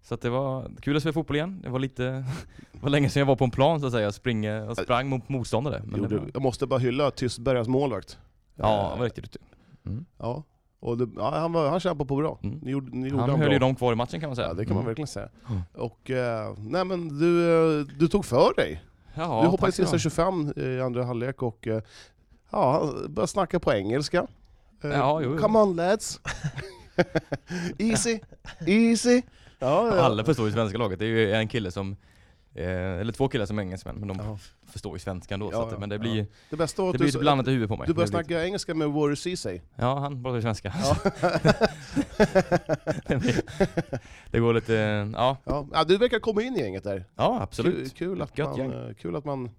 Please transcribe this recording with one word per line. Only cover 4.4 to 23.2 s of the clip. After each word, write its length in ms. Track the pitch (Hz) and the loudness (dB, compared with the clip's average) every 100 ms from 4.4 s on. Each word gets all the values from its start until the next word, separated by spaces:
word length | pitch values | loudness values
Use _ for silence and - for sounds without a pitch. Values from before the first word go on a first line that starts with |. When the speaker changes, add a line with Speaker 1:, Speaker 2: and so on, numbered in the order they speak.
| 107 110 | -2 -4
Speaker 1:
och 120 | 107 117 | -4 -6
sprang 320 | 92 123 139 | 0 0 0
mot 200 | 131 - | -4 -4
motståndare. 540 | 135 113 110 143 - | -6 -2 -2 -2 -6
Men 160 | 104 - | -6 -4
Speaker 2:
Jo, 20 | |
Speaker 1:
det 60 | 110 | -2
Speaker 2:
du, 40 | 107 | -2
Speaker 1:
var 120 | 143 | -4
Speaker 2:
jag 80 | - | 0
måste 240 | 135 113 131 | 0 0 0
bara 120 | 131 | 2
hylla 300 | 127 127 143 | 2 2 0
Tyskbergas 580 | - 127 - 120 127 113 | 0 -4 -2 0 0 2
målvakt. 500 | 131 143 101 - - - _ _ | 2 0 -2 -8 -20 -20 _ _
Speaker 1:
Ja, 300 | - 107 107 95 | -2 2 2 0
Speaker 2:
Eh, 60 | |
Speaker 1:
det 60 | 78 | -2
var 60 | |
riktigt 200 | 120 - | -4 -6
duktig. 180 | - - - _ _ - 90 | -14 -18 -20 _ _ -14 -10
Mm. 180 | 107 175 _ | -10 -10 _
Speaker 2:
Ja. 240 | 110 135 151 _ _ _ | -8 -8 -12 _ _ _
Och 180 | - 120 | -6 -4
det, 100 | 120 - | -4 -2
ja, 220 | 131 156 | -2 0
han 140 | 165 | 0
var, 160 | 170 143 | 0 0
han 120 | 175 | 0
kämpade 280 | 185 156 135 | -2 -2 -2
på 80 | 139 | -2
bra. 220 | 156 - | -2 -4
Speaker 1:
Mm. 160 | 98 139 | -8 -6
Speaker 2:
Ni 80 | 127 | -4
gjorde, 200 | 139 131 123 | -6 -4 -6
ni 120 | 131 | -2
gjorde 120 | 139 | 0
Speaker 1:
Han 100 | 120 | 2
Speaker 2:
han 80 | 147 | 4
Speaker 1:
höll 100 | 147 | 4
Speaker 2:
bra. 40 | |
Speaker 1:
ju 60 | 139 | 4
dem 160 | 131 | 4
kvar 180 | 131 123 | 2 2
i 40 | 113 | 2
matchen, 240 | 123 170 | -2 -4
kan 80 | 151 | -6
man 80 | 123 | -4
säga. 120 | 92 | -4
Speaker 2:
Ja, 60 | |
det 100 | 85 | -2
kan 100 | 117 | 0
man 60 | 101 | 0
Speaker 1:
Mm. 40 | - | 0
Speaker 2:
verkligen 160 | 113 147 | -4 -6
säga. 200 | 101 104 - - | -8 -12 -16 -6
Speaker 1:
Mm. 120 | 101 87 | -6 -6
Speaker 2:
Och, 360 | - 117 _ - | -8 -10 _ -4
eh, 440 | 131 123 113 107 98 | -2 -2 -2 -6 -8
nej, 260 | 107 165 | -4 -2
men 340 | 185 180 170 143 | -2 -4 -6 2
du, 360 | 170 170 170 165 160 151 | 4 4 6 6 6 2
eh, 60 | 143 139 | -2 2
du 100 | 160 | 2
tog 160 | 202 | 4
för 300 | - 120 202 - | 2 6 6 4
dig. 260 | 90 80 - _ - | -2 -4 -12 _ -16
Speaker 1:
Ja, 80 | - 165 117 | -8 -2 4
Speaker 2:
Du 60 | 165 | 4
hoppade 80 | 185 202 | 6 2
Speaker 1:
tack 60 | 180 | 2
Speaker 2:
in 60 | 170 | 2
sista 120 | 165 | 2
Speaker 1:
ska 240 | 160 156 | 0 0
du 20 | |
ha. 80 | 175 185 | 0 0
Speaker 2:
tjugofem 200 | 147 143 | -4 -4
i 160 | 135 127 | -4 -2
andra 240 | 131 120 | -2 -2
halvlek 380 | 123 120 123 135 | -2 -2 -4 -4
och, 240 | 123 - 117 | -6 -4 -4
eh, 160 | 110 107 - - _ _ _ _ | -4 -4 -20 -20 _ _ _ _
ja, 420 | 208 143 151 160 - 95 | 2 4 4 0 -4 -6
började 180 | 147 | -2